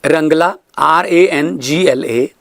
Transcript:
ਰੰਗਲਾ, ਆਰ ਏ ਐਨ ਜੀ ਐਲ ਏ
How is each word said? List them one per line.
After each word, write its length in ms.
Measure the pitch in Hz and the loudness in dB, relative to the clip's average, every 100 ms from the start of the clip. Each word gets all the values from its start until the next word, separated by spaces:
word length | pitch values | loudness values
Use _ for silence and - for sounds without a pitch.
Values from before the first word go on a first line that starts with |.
ਰੰਗਲਾ, 520 | 143 160 156 160 170 - _ - | 0 0 2 2 0 -2 _ -2
ਆਰ 260 | 151 160 180 | 0 2 2
ਏ 200 | 175 185 | 2 2
ਐਨ 280 | 147 156 175 | 2 -4 -6
ਜੀ 280 | 127 156 190 | -4 0 0
ਐਲ 180 | 127 - | 0 -2
ਏ 220 | 117 131 _ | -2 -4 _